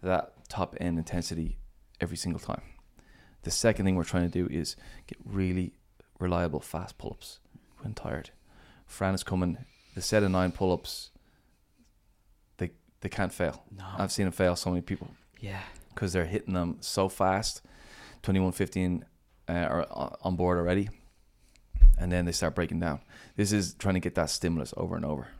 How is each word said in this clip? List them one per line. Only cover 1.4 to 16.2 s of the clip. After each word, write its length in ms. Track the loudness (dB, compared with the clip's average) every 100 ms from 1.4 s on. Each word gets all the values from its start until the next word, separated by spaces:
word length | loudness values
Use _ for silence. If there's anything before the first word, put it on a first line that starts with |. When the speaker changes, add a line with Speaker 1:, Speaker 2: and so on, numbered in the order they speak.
| -4 -6 -12 -20 _ _
Speaker 1:
every 160 | -6 -4
single 240 | -4 -6
time. 200 | -6 -8 -8 -20 -20 -20 -20 -20 -20 -10
The 80 | -6
second 340 | 2 2 4 2
thing 100 | 2
we're 80 |
trying 260 | 0 0 0
to 140 | 0 -2
do 60 |
is 220 | -2 -4 -8 -16 -20 -18
get 100 | -16 -8
really 460 | -2 0 0 -4 -8 _ _ _ -6
reliable 400 | 0 0 0 -2
fast 380 | -6 -8 -8 -10
pull-ups 420 | -12 -12 -16 -20 _ -20 _ -14
when 140 | -12
tired. 380 | -10 -8 -8 -10 -20 _ -20 -20 -20 -20
Fran 280 | -2 0 0
is 80 |
coming. 340 | 0 0 0 -2 -10 _ _ -8
The 60 |
set 200 | 2 4
of 60 | 4
nine 220 | 4 2
pull-ups, 600 | 2 0 0 -2 -14 -14 -20 _ _ _ _ _ _ _ _ _ _ _ _ _ -8
they, 140 | -8 -8 _ _
they 80 | -8
can't 220 | -2 -4
fail. 320 | 0 -2 -2 -16 -18
Speaker 2:
No. 100 | -12 -4
Speaker 1:
I've 140 | -2
seen 140 | 2 0
them 80 |
fail 240 | 4 2 2
so 140 | 0
many 100 | -2
people. 260 | -2 -6 -8 -16 _ -16
Speaker 2:
Yeah. 220 | -12 -12 -12 -18 -16 -4
Speaker 1:
'Cause 160 | 0
they're 140 | 0